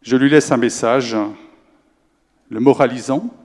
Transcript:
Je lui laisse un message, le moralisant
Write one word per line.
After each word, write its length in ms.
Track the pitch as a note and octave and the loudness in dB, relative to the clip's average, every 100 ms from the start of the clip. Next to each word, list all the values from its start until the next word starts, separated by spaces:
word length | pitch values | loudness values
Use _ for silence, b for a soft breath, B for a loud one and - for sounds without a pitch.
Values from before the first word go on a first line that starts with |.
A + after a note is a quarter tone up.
Je 160 | - B2+ | -2 0
lui 120 | C3+ | 4
laisse 220 | D3+ C#3+ | 2 2
un 60 | B2+ | 0
message, 600 | A#2 - A#2 B2+ A#2+ A2+ G#2 G#2 b b b b b b _ _ _ _ _ | -2 -2 0 0 0 -4 -6 -10 b b b b b b _ _ _ _ _
le 100 | - | 0
moralisant 720 | B2+ C3 C3+ B2 A#2 C#3 A#3 - | 2 4 2 -2 -4 -4 -6 -14